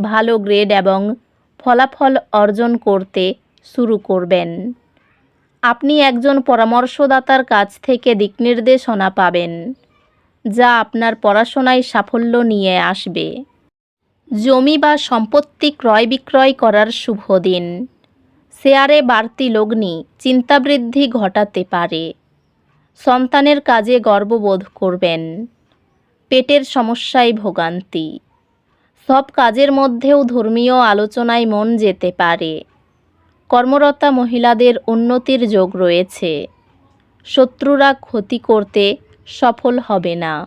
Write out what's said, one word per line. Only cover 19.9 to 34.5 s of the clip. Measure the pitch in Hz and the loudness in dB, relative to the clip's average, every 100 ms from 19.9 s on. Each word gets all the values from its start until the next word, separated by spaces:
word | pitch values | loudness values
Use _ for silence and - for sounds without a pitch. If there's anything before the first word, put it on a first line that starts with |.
| 165 - _ | -6 -12 _
চিন্তাবৃদ্ধি | 262 254 247 285 269 285 233 277 277 | 0 0 2 2 2 -2 0 0 0
ঘটাতে | 233 196 208 208 190 180 | 0 -2 -2 -2 -4 -6
পারে। | 180 175 160 165 - _ _ _ _ _ _ _ _ | -4 -4 -6 -10 -14 _ _ _ _ _ _ _ _
সন্তানের | - 254 254 285 285 285 | -2 0 0 2 2 2
কাজে | 269 233 214 247 | 2 0 2 0
গর্ববোধ | 220 202 202 233 208 190 190 | 2 0 0 -2 0 -2 -4
করবেন। | - 190 180 180 165 160 170 233 _ _ _ _ _ _ _ - | -6 -4 -2 -2 -2 -6 -12 -14 _ _ _ _ _ _ _ -2
পেটের | 262 254 285 | 0 2 0
সমস্যায় | 262 262 226 240 - 262 240 | 0 -4 -4 -4 -2 0 0
ভোগান্তি। | 220 208 175 165 175 185 170 156 - _ _ _ _ _ _ _ _ - | 0 -4 -4 -4 -6 -8 -10 -10 -12 _ _ _ _ _ _ _ _ -2
সব | 269 277 | 0 0
কাজের | - 240 220 285 | 0 0 2 2
মধ্যেও | 269 269 233 269 285 | 2 0 0 2 2
ধর্মীয় | 247 240 220 233 247 254 | 2 -2 -2 0 2 2
আলোচনায় | 233 202 208 240 233 233 226 | 2 2 -2 -4 -2 0 0
মন | 208 214 233 | -2 0 0
যেতে | 208 185 180 | 0 -2 -4
পারে। | 180 175 165 160 156 - _ _ _ _ _ _ _ - | -2 0 0 -4 -8 -14 _ _ _ _ _ _ _ -2
কর্মরতা | 247 247 285 285 285 285 | 0 2 2 2 2 0
মহিলাদের | 254 240 240 240 | 0 -2 0 0